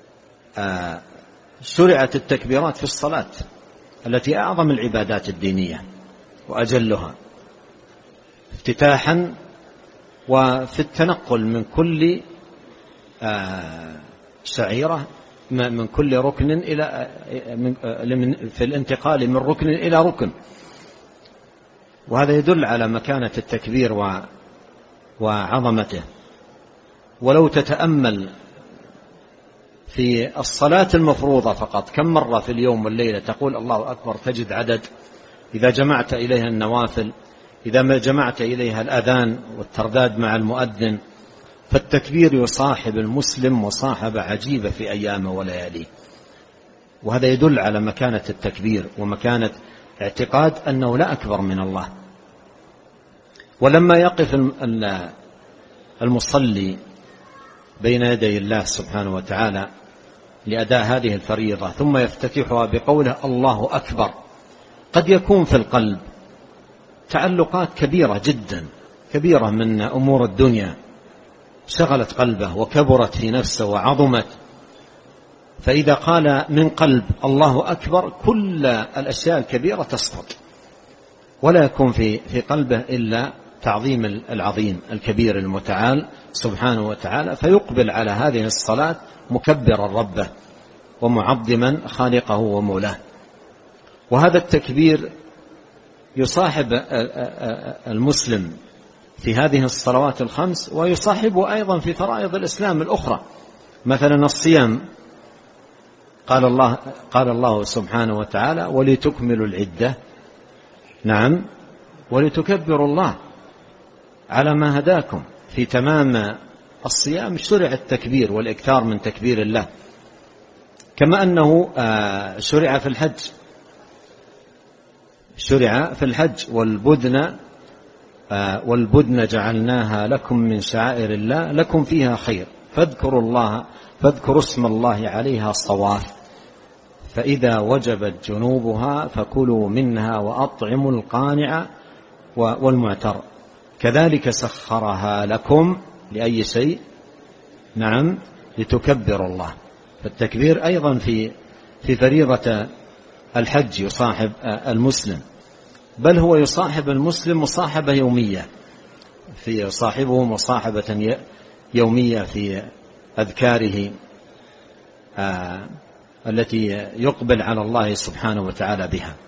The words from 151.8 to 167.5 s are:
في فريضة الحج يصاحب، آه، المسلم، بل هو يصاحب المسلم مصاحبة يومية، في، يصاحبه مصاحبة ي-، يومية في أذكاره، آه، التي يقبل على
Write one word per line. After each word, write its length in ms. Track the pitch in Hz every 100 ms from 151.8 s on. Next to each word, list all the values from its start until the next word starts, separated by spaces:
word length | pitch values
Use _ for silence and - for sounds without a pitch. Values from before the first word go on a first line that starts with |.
في 120 | - 123
فريضة 720 | 127 151 135 123 120 110 110 - - - - - - 120
الحج 420 | 113 143 120 95
يصاحب، 520 | 98 - 120 92 107 -
آه، 280 | 117 107 135
المسلم، 480 | 113 127 131 107 80 - - - - - - - -
بل 220 | 147 170
هو 160 | 170 156
يصاحب 540 | 143 - 180 156 143
المسلم 520 | 135 160 165 170 165
مصاحبة 520 | 147 - 160 156 143
يومية، 520 | 139 127 123 110 92 - - - - - - - - - -
في، 260 | - 110
يصاحبه 640 | 98 - 120 131 135 127
مصاحبة 640 | 120 107 - 120 113 107 -
ي-، 300 | 107 107 131 - - - - -
يومية 480 | 117 113 120 120 113
في 420 | 95 104 101 98 107 - - - - -
أذكاره، 720 | 104 - 123 117 110 101 101 - - - - - - - - - - - _ -
آه، 500 | 98 90 90 92 90 - - - _ _ 113
التي 400 | 110 113 113 104 101 101 113
يقبل 460 | 131 - 120 117
على 200 | 107